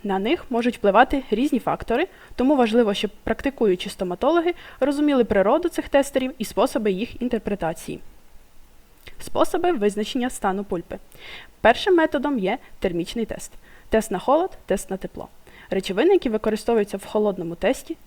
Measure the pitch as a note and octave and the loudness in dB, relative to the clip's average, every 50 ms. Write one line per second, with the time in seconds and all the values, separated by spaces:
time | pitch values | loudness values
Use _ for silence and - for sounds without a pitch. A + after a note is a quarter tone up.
0 | - G3+ F#3+ F#3+ G3 A3+ E4 - - - B3 A3+ A#3 B3 A3+ - - G#3 F#3 G#3+ | -2 -2 -2 -2 0 0 -2 -2 -2 -4 -2 0 0 0 -2 2 2 4 6 6
1 | C4 - - C#4 C4 - G#3+ G#3 C4 D4+ - A3 - - D3+ - - - A3+ C4 | 6 6 2 -4 -2 -2 -2 0 0 0 0 -2 0 -2 -4 -4 -2 -2 0 0
2 | F4 - - - - - - - B3 C4+ D4+ C4 A#3+ G#3+ G#3+ B3 A#3+ G3+ G3+ - | 0 -4 -6 -20 -20 -14 -4 0 2 4 4 4 4 4 4 4 4 4 0 -2
3 | - G3+ - - - - A3+ - - C#4 - - A#3 G#3 F3+ F3+ - G3 - - | -4 -6 -8 -8 -6 -6 -4 -2 -2 -6 -2 2 2 2 2 0 -4 -12 -8 -6
4 | F#3+ F3+ F3 - - C#4 E4 F4 D#4+ F4+ F4 - - - - - C4 C#4 C#4+ C#4+ | -6 -6 -4 0 0 2 2 2 2 0 -4 -4 -12 -20 -4 -2 0 0 2 2
5 | D4+ D4 C#4+ B3+ A#3 - G#3 G3+ F#3+ G3+ C4 E4 E4+ E4 - - - - - C#4 | 2 4 4 4 4 4 4 4 4 4 4 2 2 -2 -4 -4 -6 2 2 2
6 | C4+ - - C4 C4 C4 C#4 - G#3+ - - G3 A3 C#4 - C#4 G#3+ G#3+ F#3+ F3+ | 2 2 -2 -2 -2 -2 -6 -6 -8 -4 0 0 0 2 0 0 0 0 0 -2
7 | A3+ - - - A#3+ B3 B3 G#3+ - - G#3 G3 F3 D#3+ E3 - - - B2+ - | -4 -8 -6 -6 -4 -2 -2 -4 -2 -4 -4 -2 -4 -4 -4 -6 -10 -12 -12 -12
8 | - - - - - - - - - - - - - - - - - _ _ _ | -14 -18 -20 -20 -20 -20 -20 -20 -20 -20 -20 -20 -20 -20 -20 -20 -20 _ _ _
9 | - - - - - - - - - - - - F4 F4+ F4 A#3 G3+ G#3 G3 G#3 | -20 -18 -16 -14 -8 -4 0 0 0 2 0 0 0 0 0 2 0 0 0 -2
10 | A3 - - C4 A#3+ B3+ - - - G3 F#3 G3+ G3+ - G3 E3+ - - - - | -6 -4 -4 -4 -4 -4 -6 -4 -2 -2 -2 -2 -4 -4 -6 -6 -6 -10 -14 -16
11 | - - - - - - - - - - - _ - - E4+ - - - F#4 E4 | -16 -20 -20 -20 -18 -18 -18 -18 -18 -20 -12 _ 4 4 4 4 2 4 4 4
12 | D#4+ D#4 - C#4+ B3 D4 C#4+ A#3 F#3 F#3+ G#3+ F#3 - - - - - F#3+ E3+ E3+ | 4 2 0 -2 -2 -2 -2 -2 -2 -2 -2 -4 -8 -20 -10 -4 -4 -2 -2 -2
13 | E3 - - A#3 A3 - - - - - - - - - - - - - - A3 | -4 -4 -4 -6 -4 -4 -6 -12 -12 -16 -18 -20 -20 -20 -20 -20 -6 0 0 0
14 | G#3+ - G3+ F#3+ - - C4+ D#4+ F4+ F#4+ - - - - F#3+ G3+ - - F#3+ F#3+ | 0 0 -6 -4 2 2 2 2 2 -2 -6 -14 -4 -4 -4 -4 -2 -8 -10 -10
15 | - - - - - - - - - - - - - - F3+ F#3+ F#3+ - F#3 G3 | -10 -12 -12 -14 -16 -16 -18 -20 -20 -20 -20 -20 -10 -4 -4 -4 -4 -2 0 2
16 | C#4+ F4+ G4+ F4 - C4 G#3+ G#3+ - A3 G#3+ G#3+ - - A#3 A3+ G#3 G3+ - G3 | 4 4 4 4 2 0 -4 0 -2 -2 -2 -2 0 0 2 2 0 -2 -6 -10
17 | - - - G#3+ G#3+ G#3 F#3+ F#3 E3+ E3 E3+ - - G3+ C4 - - - E4 - | -10 -4 -2 0 0 0 -2 -2 -6 -8 -6 -2 0 0 0 -2 -6 -12 -14 -14
18 | - | -14